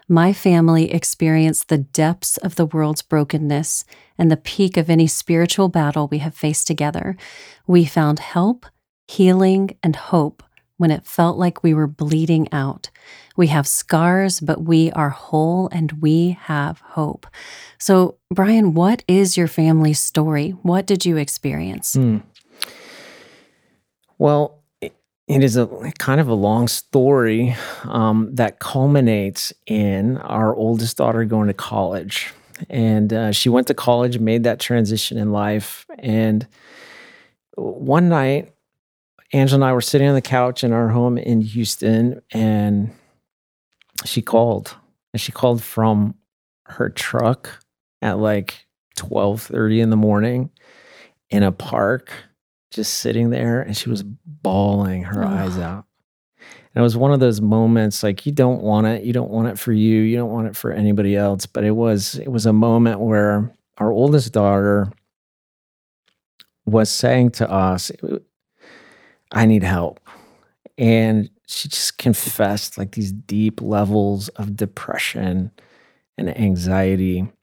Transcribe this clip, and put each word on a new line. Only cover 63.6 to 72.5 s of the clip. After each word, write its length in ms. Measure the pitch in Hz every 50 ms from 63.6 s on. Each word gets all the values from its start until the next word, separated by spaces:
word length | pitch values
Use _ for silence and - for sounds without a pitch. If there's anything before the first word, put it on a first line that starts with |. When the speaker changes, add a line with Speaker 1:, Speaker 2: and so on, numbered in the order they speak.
| _ _ _ -
Speaker 2:
our 120 | 107 110
oldest 420 | 107 107 127 143 147 147 113 113 -
daughter 600 | 110 101 101 101 98 101 101 101 101 98 101 - _ _ _ _ _ _ _ _ _ _ _ _ _ _ _ _ _ _ _ _ _ _ _ _ _ _ _ _ _ _ _ _ _ _
was 220 | 107 107 110 110 104
saying 420 | - - - 123 123 127 123 120
to 200 | 117 - 113 -
us, 400 | 95 95 92 92 92 90 - - - - - - - - - _ _ _ _ _ _ _ _ - - - - _ _ _ _ _ _ _ _ - -
"I 140 | 107 113
need 160 | 110 110 104 92
help." 380 | 90 95 87 85 78 - _ _ - - - _ _ _ _ _ _ _ _ - - _
And 540 | - 123 113 113 113 113 110 110 107 101 - _ _ _
she 220 | - - - - 147
just 300 | - - - - - -
confessed, 800 | - 123 107 - - - - - 107 98